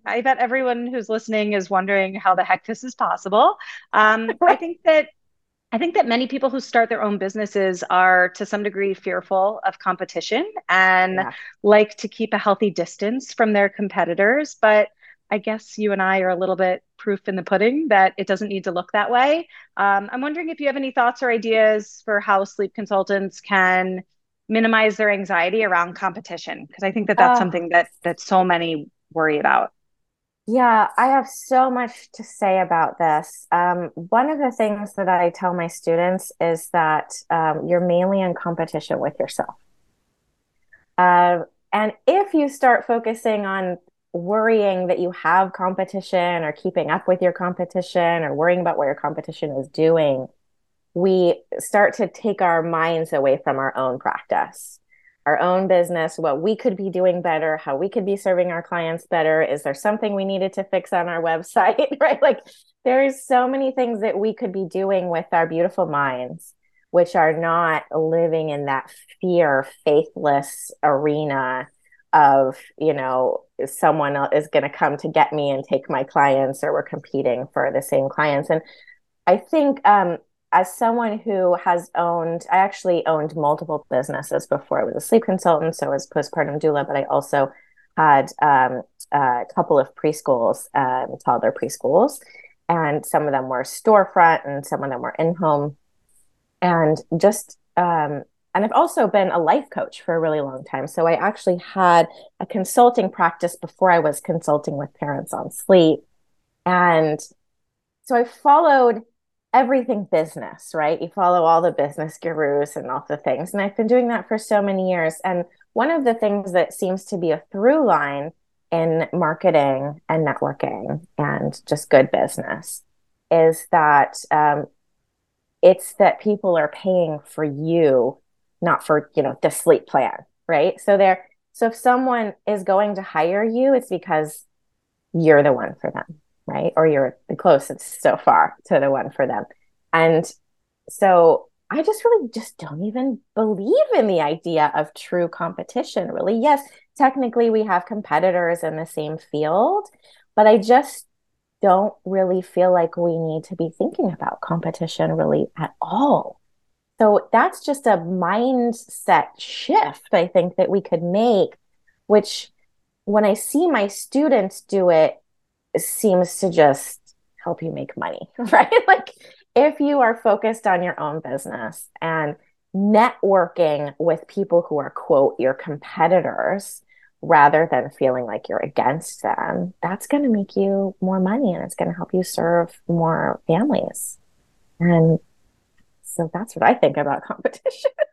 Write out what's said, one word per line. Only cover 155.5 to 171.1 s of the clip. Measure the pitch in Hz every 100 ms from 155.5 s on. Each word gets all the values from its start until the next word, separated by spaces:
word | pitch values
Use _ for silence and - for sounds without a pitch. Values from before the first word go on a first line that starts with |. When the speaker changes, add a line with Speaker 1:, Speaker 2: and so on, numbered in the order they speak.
| -
Speaker 2:
at | 160 -
all. | - 196 285 196 - - _ _ _ _ _ -
So | 214 208 -
that's | 226 359 -
just | - 277 240
a | 185
mindset | 165 185 175 208 254 254 240 233 - - - 165 - -
shift, | - - - 403 151 - _
I | 185 175
think, | 185 175 -
that | 185
we | 196
could | - 165
make, | 175 196 240 202 156 - _ _ _ _ -
which | 208 208 - - _ _ _ _ _ -
when | 208 208
I | 220
see | - 285 359
my | 247 202
students | - - 269 302 240 190 -
do | - 196 180
it, | 160 156 - _ _ _ _ _ 160
seems | - - 214 180 175 -
to | 190
just | 170 147 139 - - _ _ _ _
help | 175 170
you | 165
make | 147 139 -
money, | - - -
<laughs> | -
right? | 240 370 - 453 -
Like, | 381 - - - _ _ -
if | 294 302
you | 285 285
are | 226 226
focused | 226 202 220 220 208
on | 180
your | 180 -
own | 151